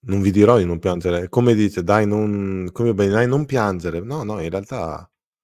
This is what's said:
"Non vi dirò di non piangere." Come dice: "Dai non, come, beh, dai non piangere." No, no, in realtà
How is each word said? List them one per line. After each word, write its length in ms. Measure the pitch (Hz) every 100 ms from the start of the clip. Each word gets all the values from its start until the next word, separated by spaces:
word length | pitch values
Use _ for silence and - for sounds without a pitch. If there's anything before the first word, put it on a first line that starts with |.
"Non 180 | - 98
vi 100 | 98
dirò 280 | 98 104 120
di 60 | 90
non 120 | 85
piangere." 500 | 95 87 90 87 90
Come 260 | - 123
dice: 280 | 110 104 95
"Dai 240 | 85 104 104
non, 640 | 104 107 101 98 95 90
come, 200 | - 117
beh, 140 | 98 101
dai 180 | 104 123
non 200 | 135 143
piangere." 540 | 135 107 92 85 82
No, 220 | 104 147
no, 180 | 107 107
in 80 | 82
realtà 600 | 92 98 127 82 76 87 _ _ _